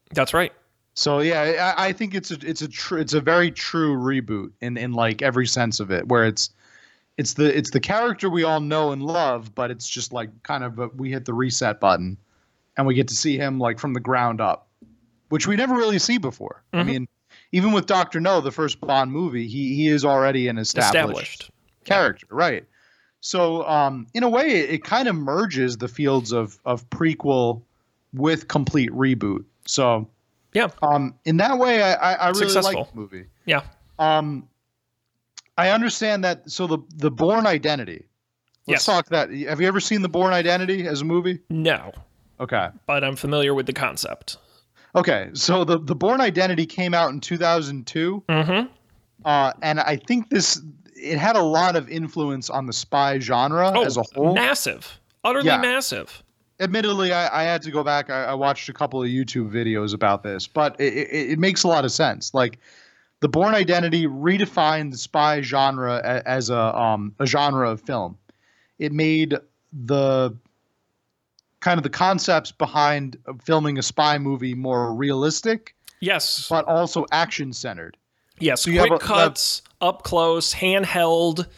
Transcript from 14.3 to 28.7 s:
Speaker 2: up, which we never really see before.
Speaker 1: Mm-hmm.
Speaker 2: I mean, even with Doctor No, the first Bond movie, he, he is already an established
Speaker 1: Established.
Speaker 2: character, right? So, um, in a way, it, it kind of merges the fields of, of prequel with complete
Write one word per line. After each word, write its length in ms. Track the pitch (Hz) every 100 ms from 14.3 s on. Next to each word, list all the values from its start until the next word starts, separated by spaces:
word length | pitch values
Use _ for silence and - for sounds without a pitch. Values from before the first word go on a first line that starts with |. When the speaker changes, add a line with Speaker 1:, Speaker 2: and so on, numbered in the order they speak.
| 110
Speaker 2:
up, 280 | 101 - _ _ - _ _ _ -
which 180 | 151 190
we 100 | 208
never 180 | 262
really 240 | 247 220 196
see 200 | - 240
before. 440 | 139 - 98 - _
Speaker 1:
Mm-hmm. 80 | 175
Speaker 2:
I 20 | 175
mean, 160 | 131 127 _ _ - -
even 200 | 180 208
with 140 | 208 -
Doctor 340 | 185 170 165
No, 200 | 175 180
the 100 | 135
first 280 | 156 151 135
Bond 320 | 147 135 127
movie, 340 | 143 175 120 117
he, 280 | 135 135 143
he 100 | 156
is 160 | 147
already 440 | 143 135 135 131 123
an 100 | 113
established 360 | 110 - 107
Speaker 1:
Established. 560 | 160 147 87 - - - _ _ _
Speaker 2:
character, 420 | - 196 135 - -
right? 340 | 120 170 107 - _ _ _ _ _
So, 460 | - 185 170 165 156
um, 380 | 151 139 131 117
in 80 | 233
a 60 | 247
way, 220 | 240 302 190
it, 100 | 143
it 140 | 156
kind 240 | - 233 247
of 60 | 165
merges 640 | 135 170 220 135 127 113
the 100 | 120
fields 440 | - 139 135 110
of, 260 | 117 107 -
of 240 | 131 120 -
prequel 720 | - 165 151 143 131 120 117 - _ _ _ _
with 320 | 131 151 156 -
complete 420 | 147 131